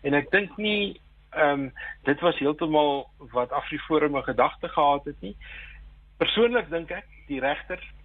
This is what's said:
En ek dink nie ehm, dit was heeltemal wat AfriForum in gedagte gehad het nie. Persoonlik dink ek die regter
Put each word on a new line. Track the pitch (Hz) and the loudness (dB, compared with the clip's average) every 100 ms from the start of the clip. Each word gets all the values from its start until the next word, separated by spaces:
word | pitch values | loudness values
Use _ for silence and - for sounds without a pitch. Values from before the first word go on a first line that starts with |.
En | 143 | 2
ek | 143 143 | 0 2
dink | 190 196 - | 0 0 -4
nie | 214 208 202 - - - _ | -2 0 -2 -6 -20 -20 _
ehm, | - 147 143 135 - - - | 2 2 2 -4 -8 -14 -6
dit | - 143 | -2 2
was | 175 160 | 2 2
heeltemal | 139 147 165 151 147 139 135 - | 0 0 2 4 4 0 -6 -18
wat | 131 123 123 | -4 -2 -2
AfriForum | 139 - 151 - 156 147 139 | -4 -4 -10 0 2 2 0
in | |
gedagte | 127 117 131 - 170 | -2 2 2 2 -4
gehad | - 147 143 147 | 2 4 4 -2
het | 143 | -12
nie. | 190 208 - - - - - - - - | -12 -14 -16 -16 -16 -18 -20 -20 -20 -2
Persoonlik | 165 208 233 240 165 | 0 4 4 2 -2
dink | 165 165 | -6 -6
ek | 180 - - - | -12 -14 -20 -8
die | 135 | -2
regter | 131 147 - 180 - - | -2 -2 -6 -12 -12 -20